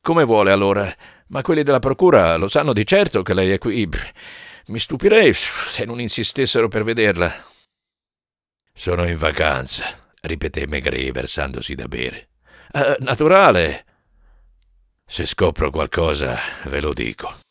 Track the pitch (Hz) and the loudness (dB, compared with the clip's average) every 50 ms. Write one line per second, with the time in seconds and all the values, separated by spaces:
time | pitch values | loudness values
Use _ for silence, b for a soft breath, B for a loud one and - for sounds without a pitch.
0 | _ - 165 170 151 120 113 107 101 98 98 98 101 98 101 104 101 92 - b | _ 0 2 2 4 4 4 4 6 4 4 4 4 2 2 0 -2 -4 -8 b
1 | b b b b b b - 143 131 - 165 151 147 139 139 127 - 135 131 - | b b b b b b -8 -8 -2 0 0 0 2 2 2 2 2 0 0 4
2 | 185 180 156 113 92 82 85 82 92 101 - 147 147 151 120 104 107 - 190 196 | 4 6 8 8 6 6 2 2 0 0 0 0 0 2 0 0 0 2 2 2
3 | 208 - - 107 92 - 95 95 95 92 98 95 - 117 101 120 107 85 73 - | 2 2 0 -4 -2 0 0 2 2 2 0 0 -2 -2 -2 -2 -2 -2 -4 -10
4 | - - B B B B B B B B B B B - 101 113 - - 156 123 | -10 -12 B B B B B B B B B B B -12 -8 -8 -6 -6 -6 0
5 | - 202 214 226 208 143 95 - - - - - - - - - 120 104 117 120 | 2 6 6 8 6 6 4 2 -4 -8 -8 -8 -8 -8 -6 -6 -6 -6 -6 -6
6 | 120 107 - - 110 - - - 131 117 - 120 113 110 95 110 107 113 120 117 | -6 -4 -4 -2 -4 -4 -2 -2 -2 0 2 2 2 2 0 -2 -2 -2 0 2
7 | 110 104 95 85 87 82 B B B B B B B _ _ _ _ _ _ _ | 2 2 2 2 0 -2 B B B B B B B _ _ _ _ _ _ _
8 | _ _ _ _ _ _ _ _ _ _ _ _ _ _ _ - - - 87 87 | _ _ _ _ _ _ _ _ _ _ _ _ _ _ _ -10 -6 -4 -2 -2
9 | 87 87 85 78 80 78 76 - 80 78 69 65 65 65 - - B B B B | -2 -2 -2 0 0 -2 0 2 0 0 0 -2 -4 -6 -6 -6 B B B B
10 | B B _ _ - 80 80 76 78 78 - - 71 69 73 71 67 67 64 64 | B B _ _ -8 -8 -8 -6 -6 -6 -6 -6 -6 -6 -6 -4 -4 -4 -4 -4
11 | 67 65 64 65 62 65 - - 71 67 65 - - - 69 65 58 62 60 60 | -6 -6 -6 -6 -8 -6 -6 -6 -6 -6 -8 -10 -10 -10 -10 -10 -10 -10 -8 -8
12 | 62 64 - - - _ _ _ b b b b b b - 143 139 127 143 - | -8 -8 -8 -12 -20 _ _ _ b b b b b b -4 -2 0 0 0 0
13 | 131 131 131 - 151 156 185 190 196 156 107 90 85 76 71 - _ _ _ _ | -2 -4 -2 2 2 4 6 6 6 6 6 4 2 0 -2 -8 _ _ _ _
14 | _ _ _ _ _ _ _ _ _ _ _ _ _ _ _ _ _ _ _ _ | _ _ _ _ _ _ _ _ _ _ _ _ _ _ _ _ _ _ _ _
15 | _ _ - - 80 - - - 98 87 73 - 80 73 69 80 76 76 - - | _ _ -10 -8 -6 -6 -2 0 0 -2 0 -2 -4 -4 -2 -4 -6 -4 -2 -2
16 | 85 80 76 71 73 65 60 58 B B B B B 71 67 71 73 76 69 - | 0 0 0 -2 -2 -4 -4 -6 B B B B B -6 -6 -4 -4 -4 -4 -4
17 | 57 57 53 - - - - - _ _ | -6 -8 -8 -10 -12 -14 -14 -14 _ _